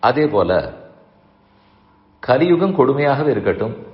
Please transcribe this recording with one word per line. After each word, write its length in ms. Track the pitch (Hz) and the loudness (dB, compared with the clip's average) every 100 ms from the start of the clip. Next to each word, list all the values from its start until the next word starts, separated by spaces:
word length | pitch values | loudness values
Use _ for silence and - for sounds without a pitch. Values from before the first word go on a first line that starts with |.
அதே 240 | 110 131 151 | 2 2 0
போல 240 | 104 90 90 73 - - - _ _ _ _ _ _ _ _ _ _ _ _ | 0 0 0 -2 -12 -20 -20 _ _ _ _ _ _ _ _ _ _ _ _
கலியுகம் 520 | - 127 175 165 196 - | -2 0 4 2 2 2
கொடுமையாகவே 540 | 127 139 147 135 151 | 0 2 0 0 0
இருக்கட்டும் 460 | 113 101 90 110 117 - | 0 -2 -2 -4 -8 -16